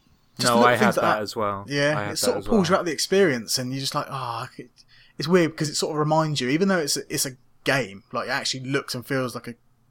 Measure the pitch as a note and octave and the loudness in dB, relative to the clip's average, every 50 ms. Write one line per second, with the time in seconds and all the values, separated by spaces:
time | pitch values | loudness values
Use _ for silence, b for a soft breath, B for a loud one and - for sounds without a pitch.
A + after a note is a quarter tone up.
0 | _ _ _ _ _ _ _ - - B2 A#2+ A#2 A#2+ B2 B2 A2+ B2+ A#2+ A2+ - | _ _ _ _ _ _ _ -2 2 4 6 6 6 6 6 6 4 4 4 2
1 | A2+ G#2+ G#2+ G#2+ G#2+ G2+ - A#2 G#2+ G2+ G2+ G2 G2+ G#2+ C#3+ C#3+ C#3+ D3 D3+ G#2 | 2 2 2 0 -2 -4 -4 -2 -2 -2 -2 -4 -6 -6 -2 0 0 0 0 -2
2 | G#2 G#2 G2+ - - - - - G2 - A3+ G#3+ F3+ D#3+ F#3 - - E3+ C#3+ - | -2 -4 -4 -2 0 0 0 -2 0 2 2 4 4 4 2 0 0 -2 -4 -4
3 | - - F#3+ F#3+ G3+ E3+ C3 A#2+ G#2+ - - - B2+ B2+ C3 C3+ C3+ C3+ - D3 | -2 0 2 4 4 4 2 0 -2 -4 -4 -4 -4 -4 -6 -6 -6 -4 -4 -4
4 | - - C3 C3+ C3 A#2+ A#2 A#2 B2 - - - B2+ - _ - _ b b b | -4 -4 -6 -8 -6 -6 -6 -8 -8 -10 -12 -16 -18 -18 _ -20 _ b b b
5 | b b b - - D3+ F3+ F3+ E3+ D3+ - - D#3 D3 D3 - - - - D3+ | b b b -8 0 4 4 4 4 4 0 -2 -4 -4 -2 -4 -4 -2 -2 0
6 | D3+ D3+ D#3 D#3 D#3+ D#3 D3+ C3+ B2+ A#2+ C#3 D#3+ G3 G3 F#3+ F3+ D#3 C#3 - C#3+ | 0 2 2 2 2 2 0 -2 0 0 0 2 2 2 2 0 0 -2 -2 -4
7 | - - - D3 - C#3 B2+ - _ _ _ _ - - C3 C#3 A#2+ F#2+ G2 G2 | -4 -4 -4 -4 -4 -4 -6 -10 _ _ _ _ -2 0 0 0 0 -4 -8 -14
8 | - _ - A#2+ G2+ G#2+ B2+ C#3 A#2 - - C3 C3 B2+ C#3 C#3 - - - B2+ | -14 _ -8 -6 -4 -4 -4 -4 -4 -4 -6 -6 -4 -4 -2 -2 -2 -4 -8 -10
9 | A#2 - C#3 C3 C3 B2 A2 A#2+ - - A#2 - _ _ _ _ _ _ | -6 -4 -2 -2 -2 -4 -6 -8 -12 -12 -14 -16 _ _ _ _ _ _